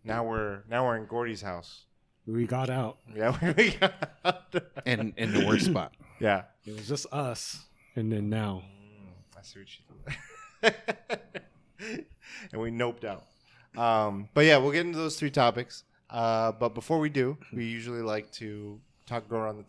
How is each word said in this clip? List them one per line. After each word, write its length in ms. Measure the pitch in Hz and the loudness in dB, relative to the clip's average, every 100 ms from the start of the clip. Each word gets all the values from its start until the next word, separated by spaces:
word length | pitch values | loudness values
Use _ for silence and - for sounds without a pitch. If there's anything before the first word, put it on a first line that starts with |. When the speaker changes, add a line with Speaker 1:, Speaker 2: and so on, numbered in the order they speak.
Speaker 1:
Now 200 | 110 113 | -4 -2
we're, 400 | 113 110 104 98 107 | -2 -2 -2 -6 -4
now 160 | 120 127 | 0 2
we're 100 | 113 | 0
in 100 | 107 | -2
Gordy's 360 | 117 120 107 | -4 -2 -4
house. 420 | 101 87 - - _ _ _ _ 110 | -8 -10 -12 -20 _ _ _ _ -4
Speaker 2:
We 200 | 113 113 | -2 0
got 240 | 127 131 | -2 -2
out. 280 | 127 110 - - | -2 -2 -6 -10
Speaker 1:
Yeah, 220 | 107 113 127 | -2 0 2
<laughs> 40 | |
we, 100 | 170 | 2
we 180 | 147 226 | 4 4
got 220 | - 190 - - - | 4 2 2 -8 -2
out. 300 | 180 180 - 175 - - 131 | -2 -2 -2 -6 -4 -4 0
Speaker 3:
And 260 | 113 110 - | 0 0 -2
in 160 | 110 | 0
the 140 | 104 - | 4 4
worst 200 | - 180 | 4 4
spot. 280 | 123 78 - - - | 0 -2 -10 -20 0
Speaker 1:
Yeah. 240 | 110 98 - _ | 2 2 0 _
Speaker 2:
It 100 | 107 107 | -14 -10
was 100 | 104 | -6
just 200 | 143 - | -6 -4
us, 520 | 143 131 117 - - - _ _ - | -4 -4 -6 -10 -12 -18 _ _ -4
and 140 | 110 | -2
then 160 | 107 104 | 0 0
now. 320 | 110 104 92 | 0 -2 -4
Speaker 1:
Mm, 760 | 95 101 - 104 95 90 - 95 | -10 -20 -20 -20 -20 -20 -20 -20
I 40 | |
see 160 | - 98 | -20 -20
what 80 | 95 - - - - - - - - - | -20 -20 -20 -16 -12 -12 -14 -20 -20 0
you 80 | 220 | 2
did. 1300 | - - - - - - - - _ _ - 214 220 - | 2 -4 -8 -8 -8 -8 -16 -16 _ _ -14 -12 -10 -12
<laughs> 0 | - - - 202 | -20 -20 -18 -10
And 80 | 110 | -6
we 100 | 113 | -4
noped 340 | 117 120 120 | -2 -2 -2
out. 220 | 113 95 - _ _ - _ 117 | -8 -8 -12 _ _ -20 _ 0
Um, 520 | 117 110 107 98 104 | 4 4 2 -2 0
but 100 | 147 | 6
yeah, 120 | 160 143 | 8 8
we'll 140 | 139 | 6
get 120 | 160 175 | 2 0
into 120 | 160 | -2
those 180 | 156 - | -4 -4
three 120 | 147 | 0
topics. 540 | 139 120 117 123 - - _ - | 4 4 4 -4 -12 -20 _ -8
Uh, 440 | 117 113 113 113 | 0 2 2 2
but 180 | 107 117 | 0 -2
before 240 | 117 - 160 | -2 -2 0
we 100 | 151 | 0
do, 280 | 139 127 147 - | 0 0 -2 -8
we 120 | 127 | -6
usually 380 | 113 117 117 117 | -6 -6 -6 -6
like 280 | 110 107 104 | -2 -4 -6
to 480 | - 110 104 104 104 _ _ - | -12 -10 -10 -12 -16 _ _ -8
talk, 220 | 120 110 | -8 -4
go 80 | 113 | -4
around 200 | 110 | -4
the 40 | 107 | -6